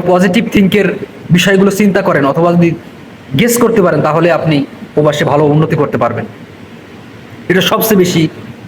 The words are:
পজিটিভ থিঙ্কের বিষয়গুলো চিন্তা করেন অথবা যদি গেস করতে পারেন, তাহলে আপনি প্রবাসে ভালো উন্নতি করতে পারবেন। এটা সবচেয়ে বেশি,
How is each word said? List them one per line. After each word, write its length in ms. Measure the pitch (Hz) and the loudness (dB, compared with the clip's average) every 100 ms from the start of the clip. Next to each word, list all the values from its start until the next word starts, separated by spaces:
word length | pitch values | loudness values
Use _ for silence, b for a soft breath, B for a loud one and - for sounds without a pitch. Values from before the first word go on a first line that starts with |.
| 175 | 2
পজিটিভ 420 | 180 196 214 - | 2 2 0 0
থিঙ্কের 460 | 214 185 208 180 - - - - | 2 2 2 0 -4 -10 -10 0
বিষয়গুলো 420 | 175 196 190 196 | 2 2 2 2
চিন্তা 300 | 190 208 190 | 2 2 2
করেন 240 | 190 156 139 | 0 0 0
অথবা 280 | 156 170 | 0 2
যদি 180 | 175 170 - - - - - - 135 | 2 2 -2 -10 -20 -20 -20 -6 -2
গেস 180 | 233 233 | 0 2
করতে 240 | 233 - | 0 2
পারেন, 200 | 180 156 | 2 2
তাহলে 300 | 156 156 170 | 0 2 2
আপনি 340 | 156 156 143 139 - - | 0 0 -2 -2 -10 -8
প্রবাসে 320 | - 151 - 143 | 0 0 0 0
ভালো 200 | 143 165 | 2 2
উন্নতি 300 | 151 156 151 | 2 0 0
করতে 220 | 139 123 | -2 -2
পারবেন। 280 | 117 113 110 - - - - - - - - - - - - | -2 -4 -10 -14 -20 -20 -20 -20 -20 -20 -20 -20 -20 -12 -2
এটা 120 | 180 | 0
সবচেয়ে 360 | - 226 - 202 | 0 -2 0 2
বেশি, 300 | 175 170 156 - - - | 2 0 -2 -4 -18 -18